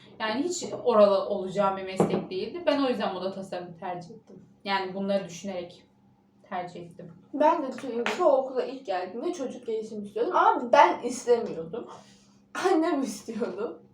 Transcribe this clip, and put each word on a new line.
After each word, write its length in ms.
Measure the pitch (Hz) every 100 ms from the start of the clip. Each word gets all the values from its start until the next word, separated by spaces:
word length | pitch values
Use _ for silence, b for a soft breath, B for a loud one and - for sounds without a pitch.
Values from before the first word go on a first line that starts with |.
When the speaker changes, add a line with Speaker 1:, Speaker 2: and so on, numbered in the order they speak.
| B B
Speaker 1:
Yani 240 | 220 240
hiç 220 | 349 359 - -
oralı 440 | 247 214 202 190 -
olacağım 480 | 190 185 190 196 190
bir 60 |
meslek 480 | 190 190 - 180 -
değildi. 320 | 185 233 349 302
Ben 160 | 277
o 60 | 262
yüzden 260 | 208 202
moda 200 | 180 190
tasarımı 440 | 196 190 180 175 165
tercih 320 | 180 175 170
ettim. 320 | 214 - 196 - _
Yani 300 | 196 196 185
bunları 300 | 190 196 196 175
düşünerek 540 | - 196 180 - - _ _ _ _ _ _ -
tercih 340 | 180 180 175
ettim. 300 | 170 - 165 - -
Speaker 2:
Ben 280 | 285 302 339
de 100 | 262
senin 200 | 233 254 233
gibi 180 | 214 262
o 100 | 330
okula 320 | 262 262 254
ilk 220 | 240 269 -
geldiğimde 460 | 180 202 233 339
çocuk 340 | 294 233 - -
gelişim 360 | 220 208 214
istiyordum. 340 | 202 214 320 302
Ama 360 | 392 - 240
ben 300 | 285 349 330
istemiyordum. 840 | 240 - 240 233 202 165 165 - - B B B B B _ - 381
Annem 320 | 339 320 277
istiyordu. 800 | 214 - - 208 208 - 240 - -